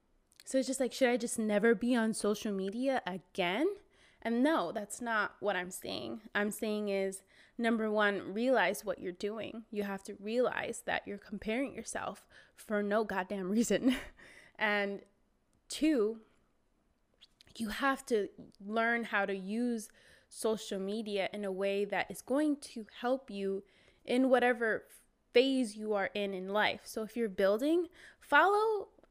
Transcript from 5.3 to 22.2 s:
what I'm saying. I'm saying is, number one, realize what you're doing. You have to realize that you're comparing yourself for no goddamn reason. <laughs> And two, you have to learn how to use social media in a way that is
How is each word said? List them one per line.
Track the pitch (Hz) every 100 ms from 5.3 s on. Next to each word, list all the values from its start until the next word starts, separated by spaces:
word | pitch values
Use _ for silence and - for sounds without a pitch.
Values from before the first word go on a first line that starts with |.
| -
what | 202 185
I'm | 180
saying. | - - - - 233 -
I'm | 208 208
saying | 208 220 208 208
is, | 196 196 196 - _ - -
number | 233 226 220
one, | 214 208 196 107
realize | 196 247 247 180 202
what | 208 180
you're | 185
doing. | 180 202 220 - 226 220
You | 208
have | 202 196
to | - 202
realize | 196 233 247 - - - -
that | - -
you're | 202
comparing | - 202 - 226 277 -
yourself | 226 - - 202 - - - -
for | - 208
no | 208 208
goddamn | 214 196 190 202 185
reason. | 214 233 190 262 -
<laughs> | - - - - - -
And | 214 208 202 202 - _ _ _ _ _ -
two, | - 311 294 208 226 - _ _ _ _ _ _ _ _ _ - _ - -
you | 220
have | 214 269 269 -
to | 220 202 - - - 196
learn | 220 226 233
how | 226 214 196
to | 196
use | 190 220 247 233 214 - - - _
social | - 226 214 - 196
media | 190 214 214 202 185
in | 208 202
a |
way | 185 196 196 202
that | 190 -
is | 190